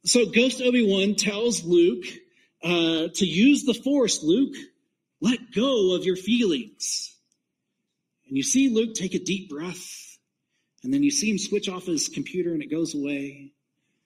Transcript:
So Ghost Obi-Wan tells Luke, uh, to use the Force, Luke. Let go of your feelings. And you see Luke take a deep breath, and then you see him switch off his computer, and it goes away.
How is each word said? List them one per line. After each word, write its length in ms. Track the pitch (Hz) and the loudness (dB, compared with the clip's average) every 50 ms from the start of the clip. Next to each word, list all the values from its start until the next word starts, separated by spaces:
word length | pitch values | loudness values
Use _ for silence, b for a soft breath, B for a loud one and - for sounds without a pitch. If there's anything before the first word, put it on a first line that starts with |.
| _ | _
So 220 | - - 240 233 | 2 4 4 2
Ghost 340 | 185 160 220 247 262 247 - | 4 2 2 2 2 0 0
Obi-Wan 540 | 254 247 247 247 226 202 196 196 196 208 202 | 0 2 4 4 4 4 2 2 2 0 0
tells 480 | 190 - 214 202 208 226 240 214 170 | 0 -2 -2 -2 -2 -2 -2 -2 -2
Luke, 420 | 170 170 175 175 170 185 240 - - - B B B B B B B B B _ | 0 4 4 6 6 4 2 -2 -8 -14 B B B B B B B B B _
uh, 460 | - 170 175 170 165 165 165 160 160 - - | -4 -2 0 0 2 0 0 -2 -4 -4 -2
to 120 | - 196 | -2 -2
use 360 | 170 156 175 226 277 294 233 | 0 2 4 6 6 6 4
the 120 | - 254 226 | 2 -2 -2
Force, 480 | - - 262 285 285 247 196 - - | -2 -2 0 2 2 2 0 0 -2
Luke. 340 | 156 151 175 247 277 - - - - - _ _ _ _ _ _ _ _ _ _ | 2 2 2 2 2 0 -2 -12 -16 -18 _ _ _ _ _ _ _ _ _ _
Let 320 | - 208 254 - - - | 0 0 0 0 -4 -6
go 420 | - 196 240 277 262 226 196 185 180 | -2 0 0 2 2 2 2 2 2
of 100 | 170 147 | 0 0
your 120 | 185 185 | -2 -2
feelings. 1000 | 185 - 208 240 240 240 190 156 127 110 104 _ _ - - - - - - _ _ _ _ _ _ _ _ _ _ _ _ _ _ _ _ _ _ _ _ _ _ _ | -2 0 0 2 2 4 2 2 0 -4 -10 _ _ -8 -6 -6 -6 -8 -10 _ _ _ _ _ _ _ _ _ _ _ _ _ _ _ _ _ _ _ _ _ _ _
And 100 | _ 269 | _ -4
you 60 | 269 | -4
see 260 | 262 - - 262 269 269 | -2 2 2 4 4 4
Luke 260 | 220 220 233 226 220 | 4 2 0 0 -4
take 200 | - 180 185 - | -6 -6 -4 -4
a 40 | 180 | -4
deep 300 | - - 190 196 - - | -2 -2 -4 -4 -6 -10
breath, 720 | 143 147 165 185 165 - - - - - - - - _ _ _ _ _ _ _ _ _ _ _ _ _ | -10 -8 -8 -8 -10 -12 -14 -18 -18 -18 -20 -20 -20 _ _ _ _ _ _ _ _ _ _ _ _ _
and 100 | - 127 | -6 -2
then 100 | 135 143 | 0 2
you 80 | 143 143 | 2 2
see 200 | 139 - 208 220 | 2 0 0 0
him 80 | 208 175 | 0 0
switch 300 | - - 202 202 - 196 | -2 -2 -4 -4 -2 -4
off 180 | 185 180 - | -8 -8 -4
his 220 | 190 165 139 - - | -4 -2 -2 -4 -4
computer, 440 | - 151 135 - - 185 175 175 | -6 -8 -8 -6 -6 -4 -4 -2
and 100 | 170 156 | -4 -4
it 80 | 139 123 | -4 -4
goes 240 | 147 160 165 151 - | -4 -4 -4 -4 -4
away. 580 | 147 139 143 143 139 139 139 139 139 139 139 _ _ _ _ _ _ _ _ _ _ _ | -6 -4 -4 -4 -6 -6 -10 -12 -16 -20 -20 _ _ _ _ _ _ _ _ _ _ _